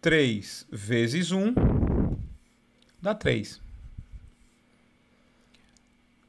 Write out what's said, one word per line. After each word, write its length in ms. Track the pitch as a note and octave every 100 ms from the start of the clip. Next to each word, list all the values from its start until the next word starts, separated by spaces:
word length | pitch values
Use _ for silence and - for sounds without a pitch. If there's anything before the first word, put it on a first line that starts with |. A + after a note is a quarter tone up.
Três 640 | E3 D#3+ C3+ G#2+ F#2 - -
vezes 600 | A2 G2+ A#2+ A#2 D3+ E3+
um 220 | F#3+ G3+ B3+ - - - - - - - - _ _ _ _ _ _
dá 140 | F3+
três. 480 | G#3+ C#3+ A#2 G#2 - - - - - - - - _ _ _ _ _ _ _ _ _ _ _ _ _ _ _ _ _ _ _